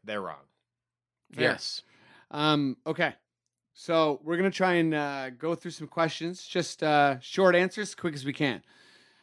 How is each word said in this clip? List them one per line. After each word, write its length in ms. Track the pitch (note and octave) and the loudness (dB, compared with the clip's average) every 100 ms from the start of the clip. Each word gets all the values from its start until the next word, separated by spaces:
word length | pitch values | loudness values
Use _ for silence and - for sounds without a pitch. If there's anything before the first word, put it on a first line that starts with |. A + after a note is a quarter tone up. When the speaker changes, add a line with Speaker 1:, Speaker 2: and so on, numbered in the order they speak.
Speaker 1:
they're 160 | G#2 G#2 | -8 -8
wrong. 220 | F2+ C#2+ C#2 _ _ _ _ _ _ _ _ | -6 -10 _ _ _ _ _ _ _ _ _
Speaker 2:
Fair. 120 | - B2 | -2 -2
Speaker 3:
Yes. 300 | - - - - _ _ - - | -2 -6 -12 -14 _ _ -20 -12
Speaker 2:
Um, 460 | D3 D3+ D3+ C#3 - - | -2 2 2 0 -4 -6
okay. 280 | D#3+ D#3+ - _ _ _ _ _ | -2 -2 -4 _ _ _ _ _
So 460 | - - E3 D#3 C#3+ | -14 -2 2 2 0
we're 120 | D3+ E3+ | -2 0
gonna 140 | F#3+ | 0
try 240 | F#3+ F#3 | 2 2
and, 180 | F3 E3 | 4 2
uh, 360 | D3+ D3 C#3 C3 | 0 -2 -6 -8
go 240 | B2 D#3 | -8 -6
through 160 | E3+ F3+ | -6 -8
some 160 | D#3 D3+ | -12 -6
questions. 580 | - E3 - E3 F3+ - | 0 0 -2 -8 -8 -6
Just, 360 | F#3 D#3+ - | -4 -4 -2
uh, 380 | D#3 D3 C#3+ C3 | 2 4 4 2
short 340 | - - F#3+ | -4 4 6
answers, 400 | F3 F3+ G#3+ G3+ | 6 4 -2 -10
quick 200 | - F3 | -6 -6
as 100 | D3 | -6
we 80 | C3+ | -6
can. 300 | C3+ C#3+ G#2+ - _ _ _ _ _ | -2 0 -2 -8 _ _ _ _ _